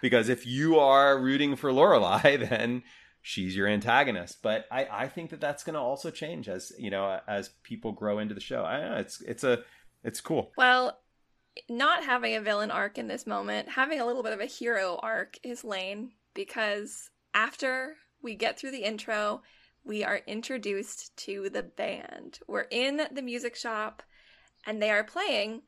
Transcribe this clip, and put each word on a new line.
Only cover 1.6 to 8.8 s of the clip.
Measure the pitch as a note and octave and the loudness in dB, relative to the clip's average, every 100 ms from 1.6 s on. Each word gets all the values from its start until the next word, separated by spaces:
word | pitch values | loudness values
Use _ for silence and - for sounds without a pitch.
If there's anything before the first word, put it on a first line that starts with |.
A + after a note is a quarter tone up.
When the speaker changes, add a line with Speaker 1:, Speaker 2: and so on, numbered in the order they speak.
| D3 | 2
Speaker 1:
Lorelai, | C3 E3+ D3 F#2 G2+ D3+ C#3 A#2 | 6 8 8 6 6 6 6 2
<laughs> | |
then | A2+ A#2 B2 - - - _ | 0 0 -2 -6 -20 -20 _
she's | - - F#2 F#2 | -12 -6 -4 0
your | G2 | 2
antagonist. | G#2 A2 A#2+ C#3+ G2 F2 - | 2 4 4 4 0 -6 -4
But | A2+ A2 - | 0 0 -2
I, | B2+ C#3 | -4 -4
I | G#2 C3 | -4 -6
think | - E3 | -6 -10
that | D#3+ | -6
that's | D3 C#3+ | -6 -4
gonna | - D#3 | -6 -4
also | B2 C3+ E3+ | -2 -4 -6
change | - D#3 E3+ A2+ | -8 -10 -8 -8
as, | F#2 - - | -8 -10 -10
you | A2 | -4
know, | G2 G2 F#2+ - | -2 0 -2 -4
as | G2+ G2 _ | -6 -6 _
people | - A2 A2+ | -14 -8 -8
grow | G#2 G#2+ G#2 | -4 -2 -2
into | G#2+ G2+ | -2 -6
the | |
show. | - B2 | -6 -4
I | E2 | -2
don't | A#2 | -4